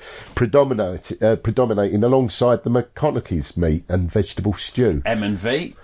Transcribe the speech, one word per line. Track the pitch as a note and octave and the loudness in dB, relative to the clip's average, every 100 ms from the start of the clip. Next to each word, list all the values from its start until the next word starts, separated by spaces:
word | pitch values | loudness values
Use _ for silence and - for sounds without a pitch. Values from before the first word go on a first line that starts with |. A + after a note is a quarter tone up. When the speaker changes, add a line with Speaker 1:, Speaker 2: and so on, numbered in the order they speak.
| - - - - | -12 -18 -10 -2
Speaker 1:
predominate, | A#2+ C#3+ C#3 A#2 F#2+ F2+ - - | 2 4 4 2 -2 -6 -10 0
uh, | A2 | 2
predominating | A2+ - A2+ B2 G#2 G2+ G#2 | 2 0 0 2 2 2 2
alongside | A#2+ C3+ B2 - B2 A#2+ | 4 4 2 2 2 2
the | - | 2
McConaughey's | A#2+ - - D3+ B2+ - E2 C#2+ - | 0 0 -2 -2 -2 -4 -4 -4 -2
meat | E2 D#2 - | 0 0 0
and | F2+ F2 | -2 0
vegetable | F2 F2 - F#2 | 0 -2 -2 -4
stew. | G2 - - B2 D2+ | -4 -4 0 0 0
Speaker 2:
M | G#2 A2+ | -2 -2
and | G#2 G2+ | -2 -4
V, | G#2 C#3 F3+ - | -2 -4 -4 -10